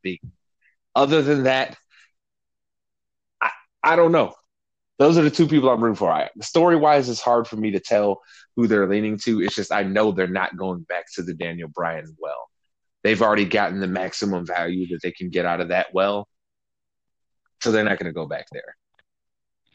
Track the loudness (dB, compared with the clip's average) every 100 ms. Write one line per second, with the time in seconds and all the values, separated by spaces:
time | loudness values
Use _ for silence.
0 | -10 -10 -14 -20 _ _ _ _ _ 0
1 | 2 2 2 2 2 0 -2 -8 _ _
2 | _ _ _ _ _ _ _ _ _ _
3 | _ _ _ _ -6 -6 _ _ 2 4
4 | 4 4 0 -4 _ _ _ _ _ 2
5 | 4 6 4 4 4 4 4 4 2 0
6 | 0 0 -2 -8 -2 2 4 6 6 4
7 | 2 -2 2 2 0 -4 -2 -2 0 0
8 | 2 -2 -8 -20 _ -2 2 4 2 0
9 | -2 -4 -2 0 0 -4 -4 -2 0 0
10 | 0 0 -2 -2 -4 -6 -8 -8 -8 -10
11 | -8 -10 -10 -8 -10 -10 -12 -8 -6 -6
12 | -12 -14 -12 -12 -14 _ _ _ _ _
13 | -2 2 2 2 2 0 -2 -4 -6 -6
14 | -6 -6 -4 -4 -6 -6 -4 -4 -6 -6
15 | -8 -8 -6 -4 -2 -2 -2 -2 -2 -2
16 | -2 -2 -8 _ _ _ _ _ _ _
17 | _ _ _ _ _ _ 0 0 0 -2
18 | -6 -8 -8 -10 -12 -16 -16 -20 _ _
19 | _ _ _ _ _ _ _